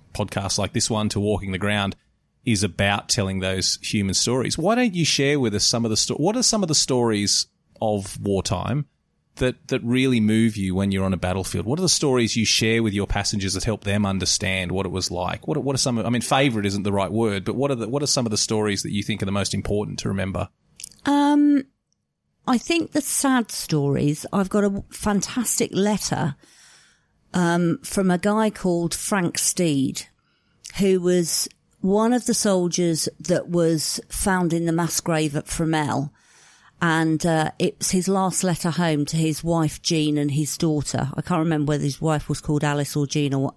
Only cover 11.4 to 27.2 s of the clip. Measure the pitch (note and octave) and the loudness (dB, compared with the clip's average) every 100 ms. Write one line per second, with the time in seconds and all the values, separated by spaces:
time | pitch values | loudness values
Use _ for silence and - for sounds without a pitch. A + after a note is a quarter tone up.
11.4 | F2+ F#2+ F#2+ D#3+ F#3 - D3 B2+ A2+ A2+ | -4 -4 -2 0 0 2 2 2 2 0
12.4 | G#2 - A2+ A2+ A2 G2+ F#2+ G2+ G2 G#2 | 0 2 2 2 2 0 0 -2 -2 -2
13.4 | F#2+ F#2+ A#2 G2+ G2+ G#2 G2 F#2+ F#2 - | -2 -2 -2 -4 -2 0 0 0 0 0
14.4 | F#2+ F#2+ F2+ F#2 F#2 F#2 - F2 F2+ - | 0 -2 -2 -2 -2 -4 -4 -4 -4 -6
15.4 | - D3 B2+ C3 C3+ A#2 A2 A#2+ - C3+ | -4 -4 -2 -2 0 0 0 -2 2 2
16.4 | C#3 A2 G2+ G2 G2+ G2 F#2 G#2+ A2+ G2 | 2 2 0 0 0 0 0 0 0 0
17.4 | A2 G#2 C#3 A#2+ G#2+ C#3+ C#3+ C#3+ A#2 G#2+ | -4 -2 -2 -2 -4 -2 0 0 0 -2
18.4 | - A2 G#2+ G2 A2+ G#2 F#2+ G#2 G2 G2+ | 0 0 0 -2 -2 -4 -2 -4 -2 -2
19.4 | F#2+ G2+ - G#2 G#2 F#2 A2+ G2 F#2+ F2+ | -2 -4 -2 -2 -2 -6 -4 -4 -4 -4
20.4 | F2 _ _ - - - - C#4+ C#4+ D4 | -8 _ _ -18 -18 -6 0 4 4 4
21.4 | D4 C#4+ - _ _ _ _ _ _ _ | 4 4 0 _ _ _ _ _ _ _
22.4 | - A#3+ - E4+ - D4+ - - C#4 B3+ | -2 0 2 -2 0 -2 -2 0 2 2
23.4 | A3 - - D3+ C#3+ C3+ D3 D#3 - G3+ | 0 -6 -2 0 2 2 2 0 -2 -2
24.4 | F#3 G#3 G3+ G3 - - G#3+ G3+ - B3+ | 0 2 0 -2 -8 -6 -2 -2 -2 -4
25.4 | A3 - - F3+ G3+ G3+ - - C#3+ C#3 | -2 -2 -2 0 0 0 -2 -2 -4 -6
26.4 | _ - - - _ _ _ _ | _ -20 -20 -20 _ _ _ _